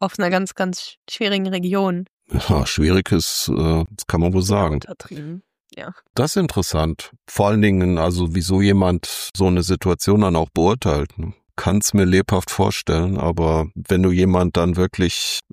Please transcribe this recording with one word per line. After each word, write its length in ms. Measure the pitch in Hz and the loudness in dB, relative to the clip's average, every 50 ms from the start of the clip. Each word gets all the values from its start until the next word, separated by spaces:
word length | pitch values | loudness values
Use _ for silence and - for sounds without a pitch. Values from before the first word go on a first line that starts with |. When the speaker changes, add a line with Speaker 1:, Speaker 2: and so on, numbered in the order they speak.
Speaker 1:
aus 180 | 196 185 - - | -6 -6 -4 -2
einer 100 | 190 175 | -2 0
ganz, 240 | 185 185 190 180 - | 0 0 -2 -4 -4
ganz 420 | - 190 185 175 - - - - _ _ - | -4 -4 -4 -4 -6 -10 -16 -18 _ _ -14
schwierigen 380 | - - 226 196 202 196 190 190 | -8 -4 -2 -2 0 -2 -2 -2
Region. 560 | 190 180 180 180 190 196 196 185 180 175 185 - _ _ _ - | -4 -2 -2 -2 0 0 0 0 -2 -4 -6 -10 _ _ _ -6
Speaker 2:
Ja, 340 | - - - - 87 73 65 | -4 -2 0 0 0 0 0
schwierig 440 | - - - 76 80 92 95 - - | -2 0 0 2 4 4 2 2 2
ist, 380 | 104 82 - - - - - - | 0 0 0 -2 -4 -4 -4 -2
äh, 360 | - - 82 80 82 80 82 - | -2 0 2 2 2 2 0 -2
das 160 | - - - | -6 -12 -8
kann 140 | - - 82 | -4 0 0
man 140 | 85 90 92 | 2 2 2
wohl 80 | 95 92 | 0 2
sagen. 320 | 98 101 101 95 - 151 | 2 2 2 2 0 0
Speaker 1:
Untertrieben, 680 | 135 - - 185 - - - 180 147 147 156 170 190 - _ _ _ _ _ - | -2 -6 -8 -14 -18 -18 -16 -14 -14 -12 -12 -12 -14 -16 _ _ _ _ _ -20
ja. 180 | - - - - - _ _ - | -18 -16 -16 -16 -20 _ _ -4
Speaker 2:
Das 220 | - 123 156 - | -2 -2 0 0
ist 40 | 202 | 0
interessant. 680 | 175 147 - 98 90 - - 78 78 80 76 - - - - _ _ - | 0 0 0 -2 -4 -2 -2 -2 -2 -2 -4 -6 -10 -18 -20 _ _ -6
Vor 200 | - - 101 101 | -2 0 2 2
allen 140 | 110 107 104 | 4 4 4
Dingen, 360 | 104 98 92 90 90 90 82 | 4 4 2 2 2 2 0
also 380 | 80 90 87 87 90 82 82 | 0 0 0 0 -2 -2 -2
wieso 240 | 92 82 90 95 95 | -2 -2 0 2 2
jemand 720 | 101 101 98 98 95 90 87 82 - - - - - - - | 4 4 4 4 4 2 2 0 -2 -6 -10 -10 -10 -8 -2
so 120 | - 95 92 | 0 2 2
eine 160 | 92 90 85 | 2 2 2
Situation 560 | 85 92 - - 92 87 - - 98 101 107 | 0 -2 0 0 0 0 0 2 2 4 4
dann 160 | 104 92 87 | 4 4 2
auch 140 | 80 80 - - | 0 0 0 0
beurteilt, 640 | 85 82 95 113 123 - 92 73 73 69 - - - | 2 2 2 2 0 0 0 0 0 -2 -4 -8 -10
ne? 140 | 82 90 - _ _ _ _ | -10 -10 -12 _ _ _ _
Kann's 360 | - - 95 92 104 - - - | -6 -2 0 0 0 0 2 2
mir 120 | 101 95 | 2 4
lebhaft 440 | 90 92 95 95 - 101 90 - - | 4 4 2 2 2 0 -2 -2 -2
vorstellen, 680 | - - 98 - - - - - 82 80 87 92 95 78 | -2 0 0 0 -2 -2 -2 -2 0 0 0 -2 -2 -2
aber 480 | 73 85 82 85 82 80 80 80 78 82 - | -2 -2 -2 0 0 0 0 0 -2 -4 -6
wenn 280 | - - - 98 90 92 | -10 -4 0 0 2 2
du 80 | 92 90 | 2 2
jemand 440 | 90 90 95 92 90 90 87 - | 2 2 4 4 2 2 2 0
dann 200 | 87 85 90 87 | 0 0 0 2
wirklich 640 | 90 92 92 - - 92 85 - - - - - - - - | 0 0 -2 0 -2 -2 -2 -2 -2 -4 -6 -6 -8 -10 -12